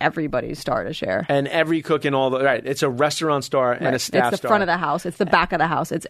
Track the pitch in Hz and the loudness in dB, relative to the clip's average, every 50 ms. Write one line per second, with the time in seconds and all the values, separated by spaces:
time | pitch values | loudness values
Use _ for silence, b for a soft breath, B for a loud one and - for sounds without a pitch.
0 | - 190 - 170 151 147 - 123 113 120 151 151 - 135 127 110 87 117 156 - | -2 -2 -2 -2 -4 -2 -2 -2 -2 -4 -6 -6 -4 -2 -2 -2 -2 -4 -6 -6
1 | - 95 92 104 - - 143 143 139 135 - 165 160 156 165 160 139 - 160 143 | -4 -2 -2 -2 0 0 0 0 0 0 0 0 2 2 0 -2 0 0 0 0
2 | 151 143 139 135 135 131 131 131 135 139 127 110 - 131 143 - 156 139 120 120 | 0 0 2 2 2 2 2 2 2 2 2 0 -2 -4 -2 0 0 0 2 2
3 | 147 151 143 - 165 156 147 139 123 - - 135 127 123 123 123 139 131 131 123 | 0 0 0 0 0 0 0 0 -2 0 0 2 2 2 2 0 0 -2 -2 -2
4 | - - - 127 123 120 117 - - 123 - 202 196 - 165 180 170 147 147 175 | -2 0 2 2 2 2 0 0 0 2 2 2 2 2 0 0 0 0 -2 -2
5 | - 180 - - 202 165 - 170 175 - 185 165 151 165 156 131 165 - - 165 | -4 -4 -4 -2 0 2 2 2 2 2 0 0 0 0 0 -2 -2 -2 -4 -6
6 | - - | -2 0